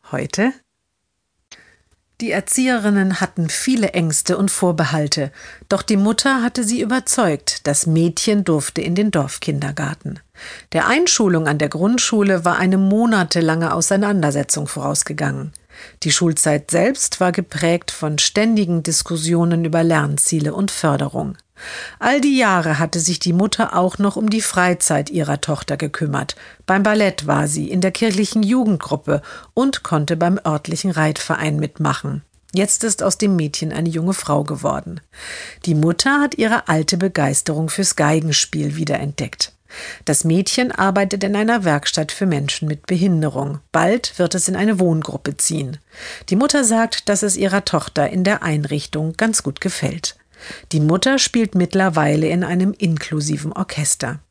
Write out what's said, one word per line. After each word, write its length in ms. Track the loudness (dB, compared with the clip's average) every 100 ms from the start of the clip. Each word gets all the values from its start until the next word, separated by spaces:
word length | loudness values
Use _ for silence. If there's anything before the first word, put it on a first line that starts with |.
| -6
Heute: 420 | -6 -4 0 0 -2 _ _ _ _ _ _ _ _ _ -20 _ _ _ _ _ _
Die 120 | -4
Erzieherinnen 880 | -4 -2 0 2 2 2 2 2 0
hatten 260 | -2 -2 -2
viele 420 | -2 0 2 2
Ängste 480 | 0 0 0 -2 0
und 100 | 0
Vorbehalte, 840 | 2 0 2 0 0 0 -2 -4 -8 -20 -20 -4
doch 160 | -4
die 140 | 2 2
Mutter 440 | 4 2 2 2
hatte 220 | 0 0
sie 180 | -2 -2
überzeugt, 880 | 0 -2 0 0 2 0 -4 -4 -2
das 180 | 0 2
Mädchen 580 | 4 2 2 0 2
durfte 380 | 2 0 0 -4
in 140 | -2 0
den 160 | 2
Dorfkindergarten. 1080 | 2 -2 -4 -4 -2 -4 -4 -6 -6 -10 -12 _ -20 -18 -18 -4
Der 160 | 0 2
Einschulung 600 | 2 2 4 4 4 2
an 120 | 0
der 100 | 0
Grundschule 720 | 0 2 2 2 2 2 2
war 140 | 2 2
eine 220 | 2 4
monatelange 920 | 4 4 4 2 2 2 2 2 0
Auseinandersetzung 920 | 0 0 2 2 2 2 0 -2 -2 -4
vorausgegangen. 880 | -4 -4 -2 -4 -4 -4 -4 -10 -14 _ -20 -20 -6
Die 100 | -2
Schulzeit 600 | 2 2 0 0 0 0
selbst 480 | 0 0 0 -6 -2
war 120 | 0
geprägt 600 | 0 -6 -2 0 0 -4
von 260 | -8 -4 -2
ständigen 640 | 0 2 2 2 2 0
Diskussionen 840 | 0 -4 -2 -4 0 2 2 2
über 200 | 2 2
Lernziele 720 | 4 2 0 0 0 0 -2 -2
und 160 | -4
Förderung. 680 | 0 0 0 -2 -4 -8 -10 _ _ -16 -14 -16 -4
All 220 | 0 2
die 160 | 2 4
Jahre 420 | 4 2 2 0
hatte 200 | 0 0
sich 200 | -2 -2
die 140 | 0
Mutter 420 | 2 2 0 0 2
auch 220 | 0 2
noch 180 | 0 0
um 140 | 0
die 120 | 0
Freizeit 680 | 0 2 2 2 0 0 0
ihrer 320 | -4 -2 -2
Tochter 360 | -2 -4 -4 -4
gekümmert. 580 | -4 -4 -2 -2 -6 -12 -18 -14 0
Beim 180 | 2
Ballett 440 | 4 4 2 0 -2
war 200 | 0 0
sie, 220 | -2 -2
in 120 | 0
der 100 | 0
kirchlichen 520 | 2 0 2 0 0
Jugendgruppe 760 | 2 2 2 0 -2 -4 -2 -2 -4 -20 -6
und 300 | 0 0 0
konnte 320 | -2 -2 0 0
beim 240 | 2 2 0
örtlichen 460 | -2 -4 -4 -2
Reitverein 680 | 0 0 0 -4 -2 0 -2
mitmachen. 680 | -4 -2 -2 -2 -6 -8 -12 _ _
Jetzt 300 | -2 0 0
ist 200 | -2 0
aus 140 | -2 0
dem 180 | 2 2
Mädchen 360 | 0 -4 -6
eine 180 | -2 -2
junge 240 | 0 -2
Frau 300 | -2 0 0
geworden. 580 | 0 -4 -4 -4 -8 -14 _ -20 -16 -14 -16 -8 0
Die 100 | 2
Mutter 440 | 2 2 2 2
hat 160 | 0 0
ihre 320 | 0 0 2
alte 300 | 0 0 0
Begeisterung 720 | 0 2 0 0 -2 -2 -2
fürs 260 | -2 -2 2
Geigenspiel 800 | 2 2 2 0 0 -2 -4 -2
wiederentdeckt. 800 | -2 -2 -4 -6 -10 -6 -6 _ _ -16 -16 -8 -2
Das 180 | 0
Mädchen 480 | 2 2 2 0 -2
arbeitet 520 | 0 0 2 0 -2
in 120 | -2 0
einer 280 | 2 2
Werkstatt 480 | 2 0 0 -4 -4
für 140 | -2 0
Menschen 420 | 0 -2 -4 -4
mit 200 | -6 -2
Behinderung. 720 | 0 2 2 0 -2 -6 -8 _
Bald 460 | 0 2 0 -2 -2
wird 160 | 0
es 140 | 0 -2
in 80 | 0
eine 240 | 0 2
Wohngruppe 580 | 2 2 -2 -6 -8 -4
ziehen. 400 | -4 -2 -6 -10 _ -18 -16 -16 -2
Die 60 | 2
Mutter 280 | 4 4
sagt, 440 | 4 4 2 -2 -2
dass 140 | 0
es 140 | 0 0
ihrer 300 | 0 0 0
Tochter 440 | -2 -2 -2 0
in 140 | 0
der 180 | 0 0
Einrichtung 720 | 0 -2 -2 -4 -4 -4 -4 0
ganz 280 | 0 0
gut 180 | -4 -4
gefällt. 540 | -6 -2 -4 -4 -8 -10 _ -20 -18 -18 -4
Die 80 | 0
Mutter 400 | 2 2 2 2
spielt 360 | 2 2 2 2
mittlerweile 720 | 2 2 2 2 2 2 2
in 160 | 0
einem 300 | 0 0 0 0
inklusiven 760 | 0 0 -2 -4 -2 -4 -4
Orchester. 680 | -6 -6 -4 -2 -2 -4 -8 _